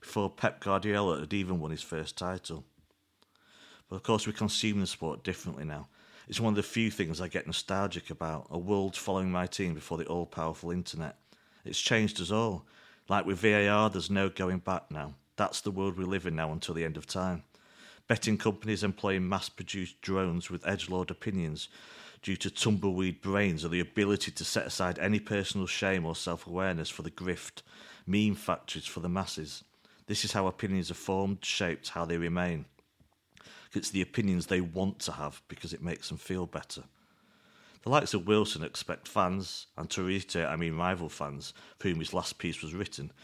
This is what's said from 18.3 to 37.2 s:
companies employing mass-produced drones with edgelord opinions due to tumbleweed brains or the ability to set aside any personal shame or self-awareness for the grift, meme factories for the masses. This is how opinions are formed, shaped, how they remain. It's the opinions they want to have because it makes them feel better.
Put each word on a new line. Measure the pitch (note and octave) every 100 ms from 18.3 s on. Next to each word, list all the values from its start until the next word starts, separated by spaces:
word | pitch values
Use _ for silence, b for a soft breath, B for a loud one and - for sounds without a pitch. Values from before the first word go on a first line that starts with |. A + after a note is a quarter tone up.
| G2+
companies | A2 G2 A2 G2
employing | G2+ F2+ G2+ F#2+ F2+
mass-produced | G2 - - F2 G2+ F2+ -
drones | - F#2+ F#2 E2+ -
with | F2+
edgelord | F2 G2 - F#2 F2+
opinions | F2 A2 F#2+ E2 D#2 - B B B B B
due | - F#2+
to | F#2+
tumbleweed | - A2+ G2+ G2 F#2 F#2 E2+
brains | G2 G2+ G2+ D#2
or | E2+
the | F2
ability | E2+ A2 G2+ G2 -
to | -
set | - G#2 C2
aside | - F2+ D#2+
any | F#2+ G#2
personal | - G#2 F#2+ G2+ F2+
shame | - G2 F#2
or | E2 E2
self-awareness | F2 E2+ - F2+ F#2+ E2+ D#2
for | -
the | D#2
grift, | - F2+ E2+ - - B B B B -
meme | G2+ G#2+
factories | F#2+ - E2+ - D#2 -
for | -
the | F2
masses. | F#2 F#2 - D2+ - - b b b -
This | G#2
is | G#2
how | G#2+ F#2+
opinions | - G2 F#2+ E2
are |
formed, | E2+ - F#2+ G2 F#2+
shaped, | - - F2+ D#2 -
how | F2
they | E2+ E2+
remain. | E2+ F2 F2+ D#2+ - _ _ _ _ _ _ - B B B
It's | G#2 -
the | F#2+
opinions | F2+ - G2 F2+ E2
they | F#2
want | F2 F#2 G2 -
to | -
have | D2+ D2 - -
because | - E2+
it | E2
makes | E2+ - -
them | D#2
feel | - F#2 E2+
better. | D#2 - - - b b b